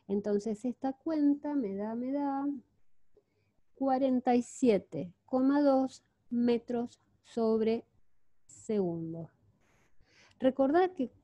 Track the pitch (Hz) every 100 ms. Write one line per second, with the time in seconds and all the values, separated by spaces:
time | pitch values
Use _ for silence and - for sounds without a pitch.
0 | - 202 208 202 214 208 254 233 269 269
1 | - 311 285 285 294 294 208 196 214 233
2 | 254 277 285 277 285 277 - _ - -
3 | - _ _ _ _ _ _ _ 269 262
4 | 269 254 254 247 233 - 254 196 - 160
5 | 180 - _ 254 262 285 285 262 262 -
6 | _ _ _ 240 240 233 233 240 240 -
7 | _ _ _ - 226 220 220 226 - _
8 | - _ _ _ _ - - 214 185 170
9 | 165 165 165 _ _ _ _ _ _ -
10 | _ _ - _ 262 254 269 330 370 370
11 | 240 -